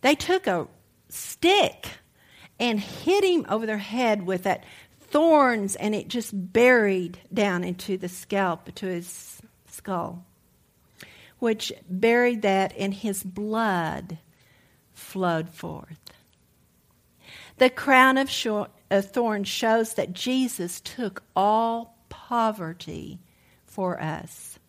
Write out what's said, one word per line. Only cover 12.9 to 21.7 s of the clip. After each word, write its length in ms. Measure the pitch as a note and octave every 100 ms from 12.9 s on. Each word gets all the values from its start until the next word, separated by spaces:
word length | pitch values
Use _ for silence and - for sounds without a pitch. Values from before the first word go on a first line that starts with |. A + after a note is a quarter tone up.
his 300 | G3 A3 G3+
blood 960 | G3 F#3 G#3 A3 A3+ F3+ E3 D3+ - D#3+ _ _ _ _ _ _ _
flowed 580 | - - F#3+ F3+ E3 E3
forth. 600 | - E3+ D#3 - D#3+ - - _ _ _ _ _ _ _ _ _ _ - - - -
The 120 | B3
crown 480 | - - C4 C4 C4
of 100 | C4+
sho-, 400 | - A#3 G#3 - _ _
of 220 | G3 G3
thorns 340 | - A#3 G#3 G3+
shows 480 | - A#3 A3+ A3+
that 180 | - E3+
Jesus 680 | F3+ - C4 B3+ - F3 -
took 420 | - - A3+ F#3 _ -
all 600 | G3+ G#3+ A3+